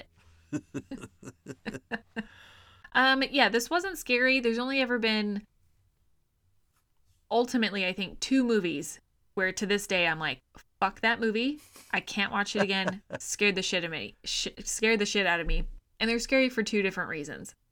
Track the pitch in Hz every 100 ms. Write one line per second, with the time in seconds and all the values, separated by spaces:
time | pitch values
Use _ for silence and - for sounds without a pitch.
0 | - _ _ _ _ 294 - 139 - 277
1 | - _ - - - 135 - - - 226
2 | - - 220 - - - - - - 247
3 | 262 269 262 277 233 240 240 339 392 330
4 | - 247 254 262 233 226 254 269 254 247
5 | 220 214 208 202 - _ _ _ _ _
6 | _ _ _ _ _ _ _ _ _ _
7 | _ _ _ 226 240 254 214 202 180 185
8 | 185 - - 269 240 220 175 147 156 -
9 | _ _ _ - 185 185 196 202 - 190
10 | 170 160 156 127 _ - - _ 196 -
11 | 226 233 226 214 254 294 - - - 185
12 | - - 196 202 202 208 196 190 185 185
13 | - 156 - - 208 190 180 185 170 156
14 | 104 - - - - - - - 220 226
15 | 208 208 185 170 165 160 - - _ _
16 | 226 233 233 262 262 254 208 208 190 185
17 | 170 160 147 - - - _